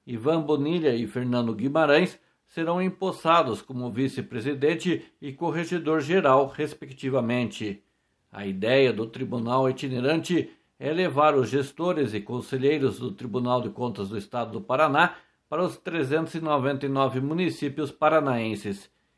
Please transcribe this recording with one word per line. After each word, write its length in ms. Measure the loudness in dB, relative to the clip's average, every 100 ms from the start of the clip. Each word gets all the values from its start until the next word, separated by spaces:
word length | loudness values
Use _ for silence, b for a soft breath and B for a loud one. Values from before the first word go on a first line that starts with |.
| -10
Ivan 340 | -4 0 0
Bonilha 540 | 2 0 0 0 2
e 120 | 0 -2
Fernando 480 | -4 -2 0 0
Guimarães 640 | -2 0 2 6 6 4 -2 _ _ _
serão 320 | -6 -2 0
empossados 800 | -2 -2 -4 0 4 6 4 -2
como 300 | -6 -8 -4
vice-presidente 1120 | -2 -2 -2 -6 -6 -4 0 2 2 0 -2 B _
e 140 | -14
corregedor-geral, 1120 | -6 -4 -4 -4 -2 0 0 2 2 6 6 4
respectivamente. 1400 | -2 -6 -6 -14 -8 -2 0 0 0 -2 -4 -8 -8 _ _ _ _ _
A 140 | -10 -8
ideia 440 | -4 2 4 4
do 140 | 2
Tribunal 640 | -6 -8 -8 -6 -2 2 2
Itinerante 800 | 0 -4 -2 0 0 0 -2 -2 B B _
é 140 | -4
levar 400 | -2 0 4 4
os 160 | 6 2
gestores 640 | 0 -2 -4 -2 0 0
e 80 | -2
conselheiros 760 | -6 -8 -6 -2 0 2 0 -2
do 140 | -8
Tribunal 480 | -8 -6 -4 0 0
de 80 | -2
Contas 400 | -4 -6 -4 -6
do 80 | -8
Estado 360 | -8 -6 -6
do 80 | -8
Paraná 540 | -2 2 2 4 2 B B B _
para 140 | -4
os 140 | -2 -4
trezentos 580 | -6 -4 0 0 -2
e 60 | -4
noventa 460 | 0 0 0 -2 -2
e 20 |
nove 320 | 0 0 0
municípios 720 | -2 0 -2 -2 -4 -4 -6
paranaenses. 1000 | 2 4 4 4 0 -2 -4 -6 -8 -10 _ _